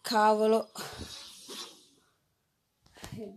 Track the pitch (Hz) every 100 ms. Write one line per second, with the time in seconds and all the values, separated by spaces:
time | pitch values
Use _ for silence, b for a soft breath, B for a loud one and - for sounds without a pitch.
0 | - 220 214 214 220 220 208 - 190 B
1 | B B B B B B B B B B
2 | _ _ _ _ _ _ _ _ _ -
3 | - 196 208